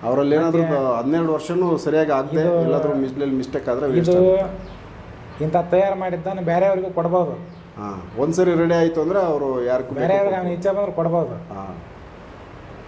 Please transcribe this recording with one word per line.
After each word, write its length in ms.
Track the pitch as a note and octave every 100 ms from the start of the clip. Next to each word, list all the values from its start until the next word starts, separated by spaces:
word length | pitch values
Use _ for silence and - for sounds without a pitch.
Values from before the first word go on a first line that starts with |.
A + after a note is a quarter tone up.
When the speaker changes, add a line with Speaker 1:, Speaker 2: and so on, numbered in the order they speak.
Speaker 1:
ಅವರಲ್ಲಿ 320 | A#2 C3 C#3+ D3+
ಏನಾದ್ರೂ 260 | E3 E3
Speaker 2:
ಮತ್ತೆ 140 | E3 D3
Speaker 1:
ಬ-, 280 | C3+ A#2+
ಹನ್ನೆರಡು 300 | B2 E3 E3
ವರ್ಷನೂ 440 | D#3 D#3 F3 F3+ D#3+
ಸರಿಯಾಗಿ 340 | D3+ D#3 D#3
ಆಗದೆ 300 | C#3 C#3 D#3
Speaker 2:
ಇದು, 200 | E3 E3+
Speaker 1:
ಎಲ್ಲಾದ್ರೂ 320 | E3 D3 D3
ಮಿಡ್ಲಲ್ಲಿ 420 | C3+ C3+ C3 C#3+ C3
ಮಿಸ್ಟೇಕ್ 340 | B2 C#3+ C3
ಆದ್ರೆ 180 | B2 C#3
ವೇಸ್ಟ್ 220 | E3+ E3
Speaker 2:
ಇದು 280 | F3+ F#3 F#3+
Speaker 1:
ಆಗುತ್ತೆ. 1040 | F#3 - - - - - - - - -
Speaker 2:
ಇಂಥ 120 | D#3 E3
ತಯಾರು 420 | E3+ F3 G3 F#3+
ಮಾಡಿದ್ದನ್ನು 420 | F#3 F3 E3 F#3+
ಬೇರೆಯವ್ರಿಗೂ 480 | E3+ E3+ F#3+ F#3+ F#3
ಕೊಡ್ಬೋದು. 720 | F3 E3 F3+ E3+ - - - - -
Speaker 1:
ಹಾ. 260 | G#2 G2 F2+ A2
ಒಂದ್ಸರಿ 380 | D3 E3 F#3 E3
ರೆಡಿ 180 | E3+
ಆಯ್ತು 280 | E3+ E3 E3
ಅಂದ್ರೆ 180 | D#3 G3
ಅವರು 440 | F3+ D3 C#3 B2+
ಯಾರಿಗೂ 260 | A#2+ B2+ C3
ಬೇಕು 100 | C3+
Speaker 2:
ಬೇರೆಯವ್ರಿಗೆ 240 | D#3+ G3
Speaker 1:
ಕೊಡ್ಬೋದು. 240 | G3+ F#3+ F3+
Speaker 2:
ಅವ್ನ 100 | E3+
ಇಚ್ಛೆ 120 | F#3+
ಬಂದ್ರೆ 220 | G3 G3+
ಕೊಡ್ಬೋದು. 600 | E3+ E3 E3+ D3 - -
Speaker 1:
ಹಾ. 220 | G2 F#2+ F2 - - - - - - - - - -